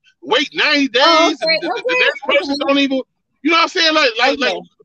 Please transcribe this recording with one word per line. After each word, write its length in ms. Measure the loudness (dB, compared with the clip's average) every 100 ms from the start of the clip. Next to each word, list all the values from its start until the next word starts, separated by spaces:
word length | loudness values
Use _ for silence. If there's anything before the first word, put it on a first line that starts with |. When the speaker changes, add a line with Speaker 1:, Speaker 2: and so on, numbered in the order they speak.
| _ _
Speaker 1:
wait 260 | -2 -2 -2
ninety 340 | -2 0 0 0
days. 140 | 4
Speaker 2:
Oh, 280 | 4 4 2
okay, 220 | 0 -2
Speaker 1:
And 80 | -2
the, 40 | -4
the, 40 |
Speaker 2:
okay, 100 | -4 -2
Speaker 1:
the 80 | 0
next 220 | 0 -2 -2 -2
person 140 | -2
Speaker 2:
okay. 60 | -4 -2
Speaker 1:
don't 100 | 0
even, 240 | 0 -2 -6 _ _ _
you 80 | 0
know 60 | 0
what 60 |
I'm 60 | 0
saying? 260 | 0 0
Like, 160 | 2 0 0
like, 140 | 0
Speaker 2:
Okay. 80 | 0
Speaker 1:
like, 120 | -4 -4 -10 _